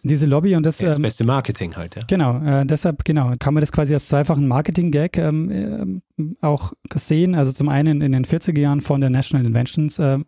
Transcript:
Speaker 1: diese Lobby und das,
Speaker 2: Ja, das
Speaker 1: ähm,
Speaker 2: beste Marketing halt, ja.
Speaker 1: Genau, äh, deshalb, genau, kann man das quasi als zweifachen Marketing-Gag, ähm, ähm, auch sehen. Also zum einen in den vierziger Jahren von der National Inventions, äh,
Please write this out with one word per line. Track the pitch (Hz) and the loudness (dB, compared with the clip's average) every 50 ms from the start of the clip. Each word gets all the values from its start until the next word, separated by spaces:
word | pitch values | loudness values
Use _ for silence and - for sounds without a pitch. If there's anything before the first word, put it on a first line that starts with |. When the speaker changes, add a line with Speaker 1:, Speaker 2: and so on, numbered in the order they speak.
| - | 0
Speaker 1:
diese | 127 156 143 156 | 0 0 2 2
Lobby | 147 139 151 165 202 185 | 2 2 2 2 2 2
und | 165 151 | 2 2
das, | 160 156 - | 0 0 0
Speaker 2:
Ja, | 196 170 | 0 0
das | 151 143 | 0 0
Speaker 1:
ähm, | |
Speaker 2:
beste | 147 110 - - 117 | 0 -2 0 0 0
Marketing | 117 135 139 123 - - - 95 85 80 | 2 2 0 0 -2 -6 -6 -6 -8 -8
halt, | 87 82 87 - | -10 -12 -10 -10
ja. | - 117 | -10 -4
Speaker 1:
Genau, | - 190 180 151 123 120 127 | 0 0 2 2 2 0 0
äh, | 151 147 139 139 139 | 0 0 2 2 2
deshalb, | 135 151 147 - 175 151 - - | 0 0 0 0 -2 -2 -2 -2
genau, | - 156 151 131 123 123 120 | 0 0 2 2 0 -2 -2
kann | - 139 | 0 0
man | 147 156 | 2 2
das | 147 - | 0 0
quasi | - - 151 135 151 | 0 0 0 2 0
als | 139 - | 0 0
zweifachen | - 151 143 143 - 160 139 143 | 0 0 0 2 2 2 2 2
Marketing-Gag, | 131 123 139 151 - 160 185 175 175 143 143 151 180 - 175 | 2 2 0 0 0 0 0 0 2 2 0 0 0 -2 -2
ähm, | 165 151 151 156 160 190 | 0 0 0 -2 -2 -2
ähm, | 202 190 208 214 208 220 208 185 190 185 - _ - - 151 156 220 - | -4 -4 -6 -6 -6 -6 -6 -6 -8 -10 -12 _ -8 -8 -8 -6 -6 -4
auch | - 151 147 135 - - - _ - - - | -2 0 0 0 -4 -8 -10 _ -14 -8 -8
sehen. | 143 - - 151 160 175 185 180 | -6 -2 0 2 2 2 2 2
Also | 160 143 131 | 2 0 0
zum | 131 - 143 147 | 0 0 -2 0
einen | 139 139 151 156 151 147 | 2 2 2 2 2 2
in | 151 139 | 2 0
den | 131 131 127 | 0 0 0
vierziger | - 160 135 - - 160 147 | 0 -2 -2 -2 0 0 2
Jahren | 143 143 143 143 | 2 2 0 0
von | - - 147 135 | 0 0 0 0
der | 139 131 | 2 2
National | 127 131 135 - - 135 123 | 2 0 0 0 0 0 2
Inventions, | 117 113 120 120 - - 160 151 151 - - | 2 2 0 0 -2 -2 -2 -2 -2 -2 0
äh, | 151 135 135 135 - | 0 0 0 0 -2